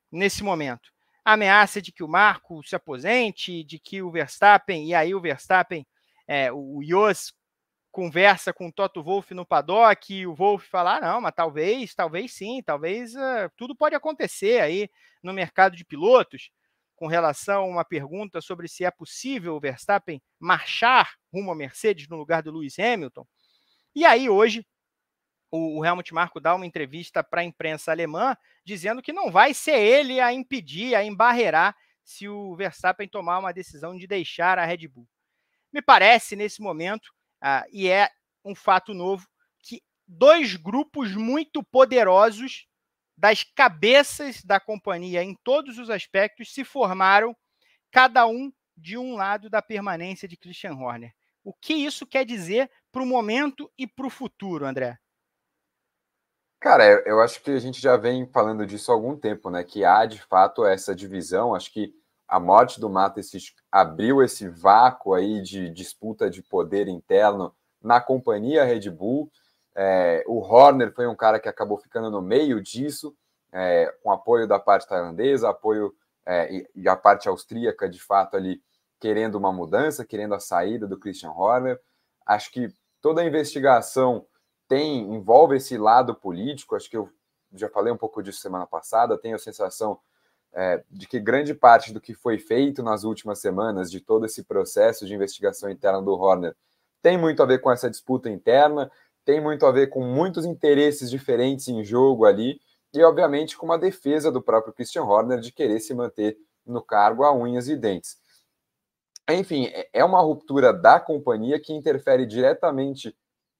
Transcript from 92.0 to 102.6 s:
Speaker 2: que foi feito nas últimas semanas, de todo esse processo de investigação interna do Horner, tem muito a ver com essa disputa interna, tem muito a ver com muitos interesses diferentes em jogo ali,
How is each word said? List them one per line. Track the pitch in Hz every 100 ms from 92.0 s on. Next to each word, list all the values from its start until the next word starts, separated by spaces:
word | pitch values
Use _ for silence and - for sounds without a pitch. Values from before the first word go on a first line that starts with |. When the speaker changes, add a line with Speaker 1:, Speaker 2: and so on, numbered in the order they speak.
Speaker 2:
que | - 110
foi | 120 104
feito | - 117 143 139
nas | 113 107
últimas | 107 107 107 101
semanas, | 101 92 110 98 87
de | 92
todo | - 110 110
esse | -
processo | - 98 92 - 110 110 98
de |
investigação | 101 98 - 98 - 101
interna | 92 98 95
do | 95
Horner, | 92 95 90 87 - _ _ _ _
tem | 170 180
muito | 160 151
a | 131
ver | 127
com | 135
essa | 120 123
disputa | - - 127 120
interna, | 98 - 131 151 147 135 _ _ _
tem | - 151
muito | 151 147 143
a |
ver | 127 135
com | 131 123
muitos | 131 185 170 170
interesses | 156 151 143 147 143 123
diferentes | 131 135 117 127 135 131
em | 117
jogo | 104 120 135 120
ali, | 107 98 120 139